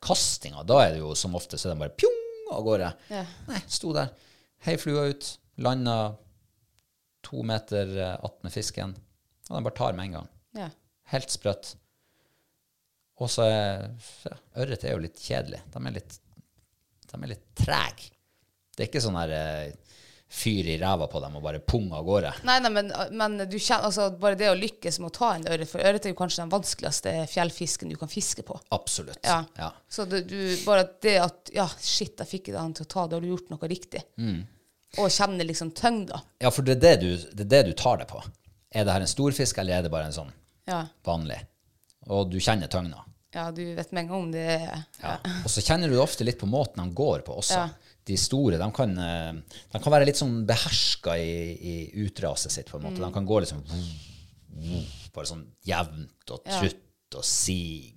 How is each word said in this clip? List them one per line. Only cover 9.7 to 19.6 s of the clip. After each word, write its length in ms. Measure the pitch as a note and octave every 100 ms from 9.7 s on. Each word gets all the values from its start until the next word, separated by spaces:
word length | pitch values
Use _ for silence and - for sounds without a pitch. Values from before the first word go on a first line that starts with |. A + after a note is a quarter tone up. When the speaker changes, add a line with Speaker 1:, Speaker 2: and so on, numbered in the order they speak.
| -
Speaker 1:
tar 140 | B2 F2+
med 140 | F#2+
en 20 |
gang. 140 | D#2+ - _ _ A3+
Speaker 2:
Ja. 60 | E3+ - _ _ -
Speaker 1:
Helt 240 | C3+ -
sprøtt. 380 | - G#2 - - - _ _ _ _ _ _ _ _ _ _ _ _ _ -
Og 100 | B2
så 140 | - A2
er, 380 | G#2+ G#2 G2 G2+ A#2 - - -
ja, 80 | - _ A#2+
ørret 240 | C3+ A#2+
er 80 | -
jo 80 | G#2+
litt 220 | E2 -
kjedelig. 380 | - B1+ - - -
De 80 | B2
er 140 | B1+ -
litt, 220 | - - _ _ - _ _ _ _ _ -
de 80 | -
er 160 | C3+
litt 140 | G2+ _ -
treg. 480 | - D3+ - - - _ _ _ _ _ _ -
Det 80 |
er 60 | A2+
ikke 120 | D3
sånn 140 | A#2 F2
her, 160 | E2
eh, 400 | D#2 D#2 D2+